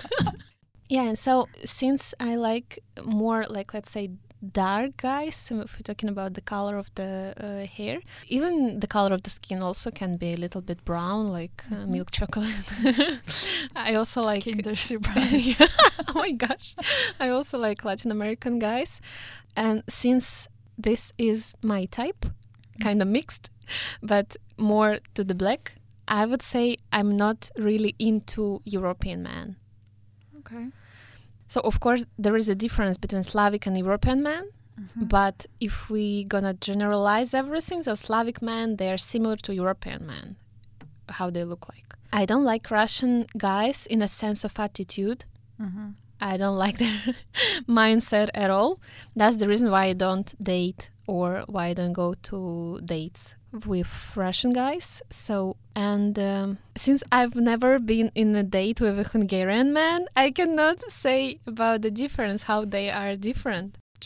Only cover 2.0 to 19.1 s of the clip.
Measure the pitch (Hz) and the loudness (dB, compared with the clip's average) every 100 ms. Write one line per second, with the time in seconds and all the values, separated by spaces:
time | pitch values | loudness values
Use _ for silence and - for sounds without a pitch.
2 | - - 240 233 226 233 247 - - - | 2 0 -2 0 0 0 -4 -16 -18 -12
3 | - 214 226 226 220 208 196 214 - 214 | -2 0 2 0 -2 -6 -8 -8 -8 -6
4 | 196 185 - - 196 196 190 202 269 - | -8 -10 -18 -16 -8 0 0 2 -2 -4
5 | 254 277 311 - - 226 214 - 214 208 | -4 -2 -4 -6 -6 -6 -8 -12 -12 -6
6 | 214 202 190 185 - 202 202 202 196 - | -6 -4 -6 -8 -8 -4 -4 -4 -8 -8
7 | 190 190 190 - 208 202 196 - 208 285 | -8 -6 -8 -10 -10 -10 -10 -10 -8 -8
8 | - - - 247 339 330 247 214 196 208 | -10 -16 -4 0 0 2 0 0 -2 2
9 | 196 190 - - - 185 185 185 233 - | 2 2 0 -4 -4 -6 -2 0 -2 -4
10 | 190 175 175 170 175 190 185 170 - 170 | -4 -4 -4 -4 -6 -8 -8 -8 -4 -4
11 | 175 208 208 175 170 - - 208 202 180 | -2 -2 -2 -4 -8 -12 -10 -8 -4 -4
12 | 180 - 185 214 214 208 190 - 247 247 | -2 -2 -2 -2 -2 -4 -6 0 2 4
13 | 311 262 - - - 349 294 294 226 220 | 2 0 -4 -4 -2 -4 -6 -4 0 2
14 | 226 247 220 208 226 214 208 214 - 226 | 2 0 0 -2 -2 -4 -2 0 0 0
15 | 208 208 262 277 247 240 311 - - - | -2 2 4 4 4 6 6 8 4 4
16 | - 294 370 240 247 269 - - - 554 | -4 -2 -2 -2 -2 -4 -8 -6 -2 0
17 | 494 - 254 254 285 262 220 208 220 190 | -2 -2 -2 0 -2 -2 -2 -2 -4 -4
18 | 233 208 208 233 254 240 214 240 - - | -4 -2 -4 -4 -4 -2 0 -2 -4 -6
19 | - | -10